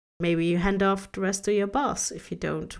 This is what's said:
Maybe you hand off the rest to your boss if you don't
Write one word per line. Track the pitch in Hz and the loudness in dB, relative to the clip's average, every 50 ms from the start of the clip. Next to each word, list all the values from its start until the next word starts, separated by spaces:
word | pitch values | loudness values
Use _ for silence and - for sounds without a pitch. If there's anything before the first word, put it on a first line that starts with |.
| _ _ _ _ | _ _ _ _
Maybe | 170 170 170 165 170 | 0 2 2 4 2
you | 170 175 175 | 2 2 2
hand | 175 196 202 190 | 2 2 2 4
off | 196 196 196 196 196 - | 4 2 2 0 -4 -8
the | - 190 | -6 -2
rest | 190 190 196 196 - | -2 -2 -2 -2 0
to | 208 | 0
your | 208 202 202 | 2 2 2
boss | 202 - 277 285 220 185 - - - | 2 0 0 0 0 -2 -2 -4 -6
if | - 170 - - | -6 -10 -10 -10
you | 170 | -8
don't | 170 160 156 156 160 - - - | -6 -4 -4 -4 -4 -6 -8 -12